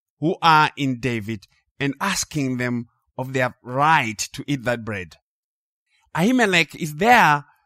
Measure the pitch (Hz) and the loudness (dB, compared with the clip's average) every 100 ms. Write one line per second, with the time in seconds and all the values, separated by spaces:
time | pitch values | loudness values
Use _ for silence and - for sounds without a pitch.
0 | _ - 156 - 165 156 151 - 135 120 | _ -6 -4 2 4 6 4 0 -4 -2
1 | 127 117 104 110 - _ _ - 139 - | -4 -4 -6 -10 -12 _ _ -6 -6 -4
2 | 196 185 - 156 135 123 123 120 113 _ | -4 -4 -6 -4 -4 -2 -4 -4 -8 _
3 | _ - 131 131 127 - 117 127 151 160 | _ -12 -6 -2 -2 -4 -8 0 2 2
4 | 113 107 - - 139 143 117 120 110 101 | 0 -6 -10 -10 -6 -4 -4 -4 -6 -10
5 | 85 _ _ _ _ _ _ _ _ _ | -10 _ _ _ _ _ _ _ _ _
6 | _ 151 196 254 214 180 165 - 156 151 | _ -2 0 2 2 2 0 -4 -8 -2
7 | 220 240 170 147 - _ | 4 6 6 2 -2 _